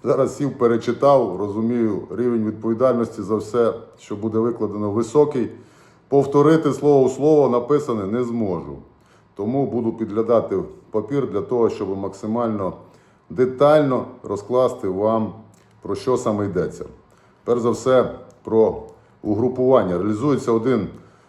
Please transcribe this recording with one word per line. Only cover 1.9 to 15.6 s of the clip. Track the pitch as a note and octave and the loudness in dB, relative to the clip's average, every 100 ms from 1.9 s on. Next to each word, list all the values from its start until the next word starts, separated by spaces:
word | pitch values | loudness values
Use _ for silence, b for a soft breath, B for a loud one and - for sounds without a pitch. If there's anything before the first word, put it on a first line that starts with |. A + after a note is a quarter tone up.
| F#2 - | -2 -6
рівень | - B2 A#2 G#2+ | -4 -2 0 -2
відповідальності | G#2+ A2 A2+ C3 A#2+ A2 - | -4 -4 2 2 2 -2 -6
за | F#2+ G#2+ | -4 -4
все, | - B2 A2 - - - | -2 0 0 -2 -12 -20
що | - G#2 | -14 -8
буде | A2 A2 | -4 -2
викладено, | A#2+ A#2 G#2 G#2 G#2 | -2 -2 -6 -4 -4
високий. | G#2 A2+ D3 D3 B2 G#2+ B B B B B _ | -2 0 2 2 0 -4 B B B B B _
Повторити | C#3 C#3 C#3+ D3 D#3+ D3 | 2 4 4 6 4 2
слово | B2 D3 C#3+ B2+ | 2 4 4 4
в | |
слово | C3 D3 D3 C3 | 2 4 4 4
написане | A#2+ A#2+ D3 C#3+ A2 F#2+ | 2 2 0 0 -4 -2
не | A#2+ | -2
зможу. | A#2+ A#2 G2+ E2 C#2+ C2+ - b b b b | -2 -2 -2 -4 -8 -14 -18 b b b b
Тому | - G#2 C3+ A#2+ | -8 -4 -2 -2
буду | A#2 A2+ | -2 -4
підглядати | A2 A2 G#2+ A2+ A2+ - F#2+ | -4 -4 -2 2 2 2 -4
в | E2 - - | -4 -14 -6
папір | A2 G#2+ C#3 B2 | -6 -2 -4 -2
для | G2 | -4
того, | - B2 A2 | -2 2 2
щоб | - F#2+ G2 | 0 -6 -6
максимально | G2 - G#2+ A#2 A#2 G#2 F#2 E2+ b b b b b | -8 -8 -6 -4 -2 -2 -6 -8 b b b b b
детально | E2+ B2+ B2+ C#3+ D#3 C#3 A#2+ F#2+ - | 0 0 4 4 6 4 -2 -6 -12
розкласти | - G2+ G#2 B2+ B2 B2 G2 | -8 -8 -2 0 0 -2 -6
вам, | F#2 G#2+ A2+ G#2 - - b | -2 0 0 -2 -8 -20 b